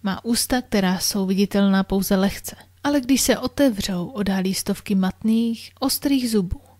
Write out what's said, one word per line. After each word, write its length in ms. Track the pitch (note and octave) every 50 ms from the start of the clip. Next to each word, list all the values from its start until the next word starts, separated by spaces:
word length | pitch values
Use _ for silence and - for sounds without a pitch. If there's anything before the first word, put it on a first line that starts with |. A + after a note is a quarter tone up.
Má 220 | - G3+ F#3 - -
ústa, 380 | A3+ A#3+ - - - C4+ B3
která 360 | B3 - - G#3 F#3+ F#3 F#3+ F#3
jsou 280 | - - - G#3+ F#3+
viditelná 560 | F#3 G3 F#3 G3+ G3 - G3+ G3+ G3 F#3+ F#3+ F#3+
pouze 320 | - F#3+ G3 F#3+ - G3+
lehce. 400 | F#3+ F#3+ G3+ - - - - - - - _ _ _ -
Ale 160 | C#4+ D4 C#4+
když 200 | B3 A#3+ C4+ A#3+
se 180 | - - A#3+ -
otevřou, 680 | B3 B3+ - - C#4+ C4+ A3 G3 - - F#3+ F3+ F3
odhalí 480 | A3 C4+ G#3 G#3 G3 F#3+ F#3+ F#3 F#3+ F#3+
stovky 400 | - - - G3 - - - G#3
matných, 800 | F#3+ F#3 F#3 - _ - A3 A3 A3+ A#3 A#3 A3+ - - - _ -
ostrých 500 | C4 C4+ - - - D4 C#4 C4+ B3 A#3
zubů. 300 | A3+ G#3+ F#3 F3+ - - - - -